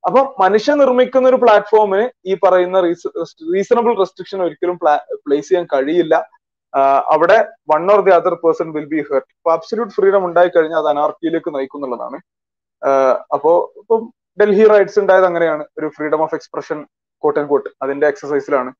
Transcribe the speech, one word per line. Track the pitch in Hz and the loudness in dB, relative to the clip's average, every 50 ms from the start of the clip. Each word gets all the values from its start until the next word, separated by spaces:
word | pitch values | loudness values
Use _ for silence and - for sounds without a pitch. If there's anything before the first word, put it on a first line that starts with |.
| - | -4
അപ്പൊ | - 180 247 277 269 - - | 0 0 0 0 0 -2 0
മനുഷ്യൻ | 190 185 202 214 208 285 294 294 | 0 2 2 2 0 0 2 2
നിർമ്മിക്കുന്ന | 277 262 254 247 254 247 - 262 254 262 | 2 2 4 2 0 2 2 2 2 4
ഒരു | 254 | 2
പ്ലാറ്റ്ഫോമിന് | 254 233 233 214 202 208 - - 220 214 202 190 196 226 254 _ _ _ | 4 4 4 4 4 2 2 2 2 2 2 0 -2 -2 -4 _ _ _
ഈ | 185 196 | -6 -4
പറയുന്ന | 185 - 190 185 185 180 180 185 190 | 0 2 2 2 2 0 0 0 0
റീസ-, | 180 170 175 - - - - 170 165 - _ _ 160 160 175 | 0 0 -4 -6 -8 -12 -10 -10 -10 -10 _ _ -8 -6 -4
റീസണബിൾ | 196 202 - - 240 240 226 233 190 | -4 -2 0 0 0 0 -2 0 0
റെസ്ട്രിക്ഷൻ | 185 180 _ _ 180 - - 190 185 | -2 -4 _ _ -18 -12 -8 -6 -6
ഒരിക്കലും | 170 - _ - 175 180 170 | -6 -4 _ -6 -6 -6 -2
പ്ലാ-, | 170 156 147 - - _ - - _ | 0 0 0 0 -2 _ -14 -12 _
പ്ലേസ് | 147 143 147 139 - | -4 -4 -4 0 -2
ചെയ്യാൻ | 185 180 170 - - | -2 -2 -2 -2 -4
കഴിയില്ല. | 139 135 139 160 175 165 156 160 165 - - _ _ _ _ _ _ _ _ - | -4 -2 -2 0 -2 0 0 0 -2 -2 -6 _ _ _ _ _ _ _ _ -2
ആഹ്, | 139 135 139 139 135 - - 151 | 0 2 2 2 0 0 0 0
അവിടെ | 156 160 175 196 226 220 - - _ _ - 156 | 0 2 4 2 2 2 -2 -8 _ _ -2 -2
one | 151 170 190 | -2 2 2
or | 208 208 | 2 2
the | 185 190 185 | 4 4 2
other | 170 165 180 175 | 4 2 0 -4
person | 170 - 165 156 160 175 | 0 0 0 0 0 -4
will | 160 156 151 147 143 | -8 -6 -10 -8 -6
be | 151 156 | -6 -6
hurt. | 143 - 147 135 - _ | -6 -2 -4 -6 -6 _
ഇപ്പൊ | _ _ _ 175 160 | _ _ _ -2 -2
അബ്സല്യൂട്ട് | 165 170 - - 214 233 202 - | -2 -4 -8 -6 -6 -6 -6 -4
ഫ്രീഡം | - 190 196 190 202 190 | 0 0 2 2 0 -2
ഉണ്ടായി | 175 170 170 180 175 | 0 2 2 2 2
കഴിഞ്ഞാൽ | 170 170 160 156 165 160 | 2 0 0 0 -2 -2
അത് | 151 | -2
അനാർക്കിയിലേക്ക് | 156 147 143 147 151 147 _ - 160 165 165 160 170 151 | -2 -2 0 -2 -4 -4 _ -6 -4 -4 -4 -6 -6 -6
നയിക്കും | 139 139 135 - 143 | -6 -8 -8 -10 -12
എന്നുള്ളതാണ്. | 143 131 120 117 120 123 123 160 _ _ _ _ _ _ _ _ _ _ _ _ - | -10 -10 -8 -10 -10 -14 -14 -16 _ _ _ _ _ _ _ _ _ _ _ _ -4
ആഹ്, | 139 139 135 135 131 120 - - _ 147 | 0 0 2 2 2 0 -2 -4 _ -6
അപ്പോ | 143 - 156 170 175 - - _ | -2 0 2 2 2 0 -4 _
ഇപ്പം | - - _ 226 226 226 226 _ _ _ _ _ 180 | -20 -4 _ -2 -2 -2 -6 _ _ _ _ _ -2
ഡൽഹി | 208 208 202 196 220 214 | 0 2 4 4 6 6
റൈറ്റ്സ് | 214 208 196 - - 208 | 6 6 4 2 0 -2
ഉണ്ടായത് | 196 190 190 185 185 | 2 4 4 4 4
അങ്ങനെയാണ്, | 180 170 170 170 160 156 151 151 - _ - | 2 0 0 -2 -2 -2 -4 -8 -12 _ -8
ഒരു | 156 | -8
freedom | 156 147 - 151 151 151 156 | -8 -8 -6 -6 -4 -2 -2
of | 160 156 160 | -2 -4 -4
expression, | 151 - - - 156 139 - 156 151 147 _ _ _ _ _ _ _ - | -10 -10 -10 -14 -14 -10 -10 -10 -12 -12 _ _ _ _ _ _ _ -4
quote | 151 147 151 147 | -2 -2 -2 -2
and | 143 143 | 0 -2
quote, | 131 - - _ _ 135 | -2 -2 -4 _ _ -8
അതിന്റെ | 135 139 139 147 | -6 -4 0 -2
എക്സർസൈസിലാണ്. | 151 143 - - 139 147 139 139 151 147 135 123 127 131 | -2 -2 -4 -8 -6 -6 -6 -4 -2 -4 -4 -4 -4 -12